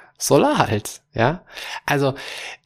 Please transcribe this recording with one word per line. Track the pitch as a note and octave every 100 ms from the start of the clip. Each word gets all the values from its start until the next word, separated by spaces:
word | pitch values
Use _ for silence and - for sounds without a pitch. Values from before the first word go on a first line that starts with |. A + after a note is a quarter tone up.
| - -
Soll | - C#3
er | C4+ B3+
halt, | C#3 G#2+ - - _
ja? | A2+ A#2 F3 - - - -
Also, | - C#3+ C3+ C3+ - - - -